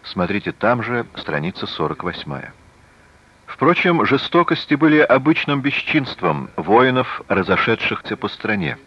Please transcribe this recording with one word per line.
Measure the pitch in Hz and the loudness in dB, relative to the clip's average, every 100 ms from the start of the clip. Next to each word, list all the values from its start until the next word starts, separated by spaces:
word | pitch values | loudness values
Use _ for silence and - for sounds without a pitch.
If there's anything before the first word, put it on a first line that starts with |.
Смотрите | - 92 87 98 92 | -10 -4 -2 -2 -4
там | - - 120 | -2 0 0
же, | 110 120 - - | -2 -4 -6 -10
страница | - 76 80 - 101 | -4 -4 -4 -6 -10
сорок | - 78 80 | -4 -4 -4
восьмая. | 87 - 76 69 - - - _ _ _ _ _ _ _ - | -8 -8 -10 -10 -12 -20 -20 _ _ _ _ _ _ _ -20
Впрочем, | - 139 175 180 165 | 0 2 2 2 0
жестокости | 107 135 - 170 175 156 - | 2 0 2 0 2 -2 -2
были | 143 156 151 | 2 4 4
обычным | 147 131 135 160 - 143 | 6 4 4 0 0 0
бесчинством | 135 - - 156 127 - 87 73 65 - | 0 -2 0 -2 -2 -2 -2 -2 -4 -8
воинов, | 80 113 127 127 127 - - | 4 4 6 2 -2 -8 -2
разошедшихся | 98 92 90 - 110 - 104 - 104 | 0 2 0 2 0 -2 -6 -8 -6
по | 104 | -6
стране | - 110 104 78 - | -6 -4 -2 -2 -6